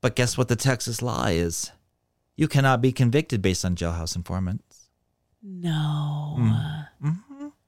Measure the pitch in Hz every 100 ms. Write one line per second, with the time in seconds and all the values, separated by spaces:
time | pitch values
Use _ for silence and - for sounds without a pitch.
0 | 127 - 123 - 120 117 135 123 - 113
1 | 123 62 64 85 85 82 - - _ _
2 | _ _ _ - 151 139 135 123 131 123
3 | 123 131 156 113 95 92 92 87 85 85
4 | 80 87 85 92 92 104 _ _ _ _
5 | _ _ _ _ 202 185 175 156 151 151
6 | 147 147 147 147 113 110 151 151 147 _
7 | 143 175 233 277 294 _